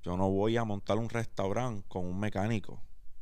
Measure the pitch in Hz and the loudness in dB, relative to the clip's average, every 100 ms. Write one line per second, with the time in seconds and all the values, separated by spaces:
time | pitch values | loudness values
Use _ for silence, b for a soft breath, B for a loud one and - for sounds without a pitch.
0 | 87 90 95 95 110 113 113 101 - 104 | -2 2 4 4 4 2 0 -2 2 0
1 | 117 117 110 - 98 104 127 104 - 95 | 2 -2 -2 -2 0 0 0 -4 -4 -2
2 | 90 92 104 101 104 113 - - - - | -2 0 0 0 2 0 -2 -6 -6 -6
3 | - - | -6 -6